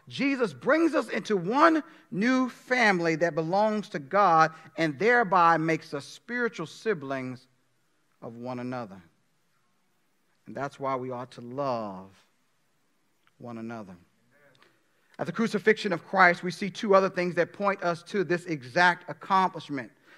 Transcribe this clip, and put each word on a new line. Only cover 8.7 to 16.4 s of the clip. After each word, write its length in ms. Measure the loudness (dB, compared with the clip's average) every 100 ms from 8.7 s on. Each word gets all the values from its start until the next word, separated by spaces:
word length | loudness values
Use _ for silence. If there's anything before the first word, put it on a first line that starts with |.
| -8 -10 -14 -20 _ _ _ _ _ _ _ _ _ _ _ _ _ -16
And 100 | -10
that's 240 | -10 -8
why 160 | -6 -4
we 140 | -6
ought 200 | -10 -12
to 80 | -16
love 680 | -12 -6 -4 -4 -6 -10 -16 _ _ _ _ _ _ _ _ _ _ _ _ _
one 200 | -16 -12
another. 360 | -12 -12 -14 -20 _ _ _ _ _ _ _ _ _ _ _ -10
At 80 | -8
the 60 |
crucifixion 600 | -4 -2 0 0 0 -2
of 120 | -6 -2
Christ, 360 | 4 4 4